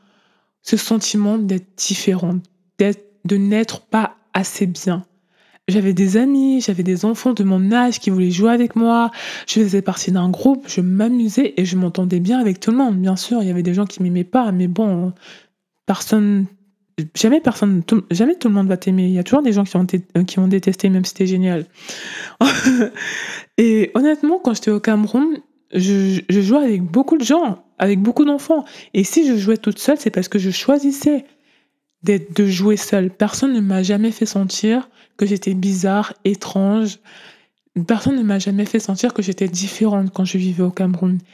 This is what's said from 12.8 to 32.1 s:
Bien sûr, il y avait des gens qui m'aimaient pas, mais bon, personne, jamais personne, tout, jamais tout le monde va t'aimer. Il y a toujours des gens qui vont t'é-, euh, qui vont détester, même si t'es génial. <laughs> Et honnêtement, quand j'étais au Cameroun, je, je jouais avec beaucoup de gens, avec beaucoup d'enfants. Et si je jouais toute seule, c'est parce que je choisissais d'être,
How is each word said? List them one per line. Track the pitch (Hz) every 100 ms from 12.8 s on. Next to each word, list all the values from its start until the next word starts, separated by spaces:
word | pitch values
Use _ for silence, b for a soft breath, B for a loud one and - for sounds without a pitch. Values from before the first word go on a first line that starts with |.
| 262 190
Bien | 190 185
sûr, | - 233
il | 190
y |
avait | 180
des | 175
gens | 185
qui | 202 -
m'aimaient | 180 180
pas, | 175 254 226
mais | 180 180
bon, | 180 214 175 180 180 B B B _ _ _
personne, | - 190 - 214 202 202 190 - _ _ _ - 156 -
jamais | 220 311
personne, | 262 - 208 180
tout, | - 226 -
jamais | 175 247 349
tout | 233
le |
monde | 202 190
va | 185
t'aimer. | 190 185 185
Il |
y | 185
a |
toujours | 180 277
des | 269
gens | 202
qui | 196
vont | 185 185
t'é-, | 185 - 175
euh, |
qui | 180 190
vont | 190
détester, | 190 190 185 196
même | 185
si | 185
t'es | - 185
génial. | 185 185 170 165 B B B B B B -
<laughs> | 269 - 262 247 214 - - - - - - -
Et | 226 220 196
honnêtement, | 240 294 294 294 370
quand | 269
j'étais | 214 214
au | 208
Cameroun, | 226 214 214 247 311 294 - _ _
je, | 185 185 196 190 190 -
je | 202
jouais | 196 285
avec | 269 196
beaucoup | 175 208 277 320
de |
gens, | 226 311 277 185 _ -
avec | 196 196
beaucoup | 208 240
d'enfants. | 294 285 - 311 B B B
Et | 190
si | 196 320 285
je | 220
jouais | 196 220
toute | 214 202
seule, | - 294
c'est | 220
parce | 185 185
que | 208
je | 190
choisissais | 180 - 285 277 277 294 285 b b b b b _ _ _
d'être, | 170